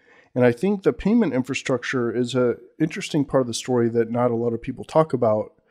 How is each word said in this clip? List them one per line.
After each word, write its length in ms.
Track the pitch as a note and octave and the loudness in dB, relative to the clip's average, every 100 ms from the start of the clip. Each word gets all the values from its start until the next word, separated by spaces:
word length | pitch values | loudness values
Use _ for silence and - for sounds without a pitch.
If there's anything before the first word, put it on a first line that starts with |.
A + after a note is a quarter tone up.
| _ _ _ | _ _ _
And 100 | B2+ | 2
I 80 | B2 | 2
think 300 | A#2+ F#3+ G3+ | 2 0 0
the 100 | E3 | 0
payment 400 | B2+ F#3 A#3+ G3 | 0 2 2 2
infrastructure 840 | B2+ B2+ C3 - C3 - C3 A#2+ | 0 -2 -4 -2 -2 -2 -2 -2
is 200 | A2 B2 | -2 -2
a 220 | B2+ B2 - - - | 0 0 0 -6 -4
interesting 460 | D#3+ - - D#3+ | -4 -4 -4 -2
part 180 | C3+ C3+ | 0 0
of 40 | B2 | 0
the 80 | |
story 340 | A2 - B2 A#2 | -4 -2 0 2
that 200 | A#2 A2 | 2 0
not 200 | A#2+ B2 | 0 0
a 60 | A#2 | 0
lot 160 | A#2+ | -2
of 80 | A2+ | -4
people 240 | - A#2+ | -8 -12
talk 300 | G#2 D#3+ D#3+ | -2 0 2
about. 400 | B2 A#2+ G#2+ - _ _ | 2 2 2 -2 _ _